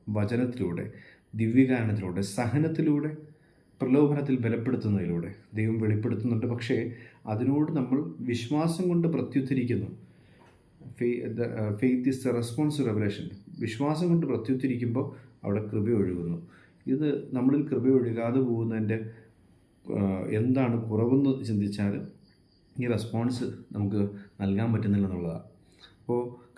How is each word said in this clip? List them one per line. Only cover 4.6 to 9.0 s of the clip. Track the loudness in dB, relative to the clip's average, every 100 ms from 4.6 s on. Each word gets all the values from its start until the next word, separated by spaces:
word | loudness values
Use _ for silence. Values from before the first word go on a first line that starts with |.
| -2 0 0 0 0 -2 -4 -10 -10
ദൈവം | -2 0 2
വെളിപ്പെടുത്തുന്നുണ്ട്. | 0 0 0 -2 0 0 0
പക്ഷേ | -4 -2 -2 -2 -8 -18 -14 -6
അതിനോട് | 0 2 2 2
നമ്മൾ | 0 0 0 0 -6
വിശ്വാസം | -4 -2 0 0 0 0 2
കൊണ്ട് | 2